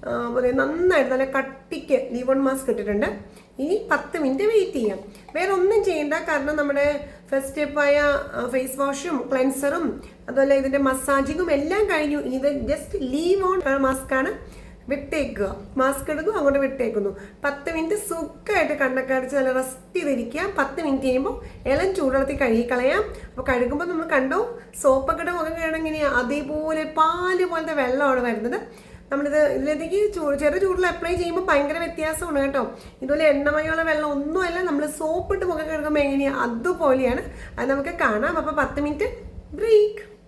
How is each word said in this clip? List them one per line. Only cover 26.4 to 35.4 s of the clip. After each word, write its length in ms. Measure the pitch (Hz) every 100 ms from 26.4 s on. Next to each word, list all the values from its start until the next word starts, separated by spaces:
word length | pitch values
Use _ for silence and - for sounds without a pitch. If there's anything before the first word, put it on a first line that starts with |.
| 285 302 311 311 311 -
പാല് 460 | 320 349 359 370 359
പോലത്തെ 240 | 330 320 302
വെള്ളമാണ് 420 | 254 262 285 254 240
വരുന്നത്. 300 | 214 220 359 - - - - -
നമ്മളിത് 280 | 285 285 302 294 262
ഇതിലേക്ക് 440 | 269 302 320 381 415
ചൂ-, 220 | 359 302 277
ചെറു 160 | 294 359
ചൂടിൽ 220 | 392 359 370
അപ്ലൈ 220 | 339 339 349
ചെയ്യുമ്പോൾ 240 | 349 339 370
ഭയങ്കര 280 | 294 285 330 339
വ്യത്യാസമാണ് 540 | - 311 311 349 285
കേട്ടോ. 200 | 277 277 240 - - -
ഇതുപോലെ 240 | 262 294 311
എണ്ണമയമുള്ള 500 | 277 294 294 311 320 330
വെള്ളം 200 | 302 302 285
ഒന്നുമല്ല, 440 | 294 339 359 339 370
നമ്മൾ 140 | 285 294 -
സോപ്പിട്ട് 460 | 311 339 359 392